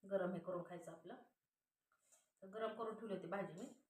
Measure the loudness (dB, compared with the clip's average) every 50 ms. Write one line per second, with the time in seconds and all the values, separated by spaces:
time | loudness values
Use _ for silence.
0 | 0 6 6 6 6 6 2 2 0 0 0 0 -2 -2 -6 -8 -8 -8 -12 -12
1 | -10 -12 -12 -12 -14 -20 _ _ _ _ _ _ _ _ _ _ _ _ _ _
2 | _ _ -20 -20 _ _ _ _ -14 -8 -2 2 2 2 2 2 0 0 0 -2
3 | -2 0 0 0 0 0 0 0 0 0 -2 -6 -6 -8 -8 -14 _ _